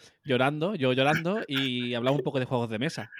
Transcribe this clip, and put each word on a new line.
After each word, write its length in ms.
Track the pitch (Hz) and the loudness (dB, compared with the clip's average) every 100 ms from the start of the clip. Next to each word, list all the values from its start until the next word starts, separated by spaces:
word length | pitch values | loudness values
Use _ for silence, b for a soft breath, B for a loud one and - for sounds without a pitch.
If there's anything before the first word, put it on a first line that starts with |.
| b b | b b
llorando, 520 | 147 123 131 151 175 202 | 0 2 2 0 -2 0
yo 180 | 131 | 2
llorando, 480 | 127 135 156 170 214 - | 4 4 2 0 -2 -2
y 480 | 135 135 123 123 120 | -2 0 -2 -2 0
hablamos 240 | 123 143 | 2 2
un 40 | |
poco 160 | 160 135 | 0 -2
de 60 | 123 | 0
juegos 240 | 123 117 | 0 0
de 80 | 110 | -2
mesa. 300 | 151 - 107 | -4 -4 -10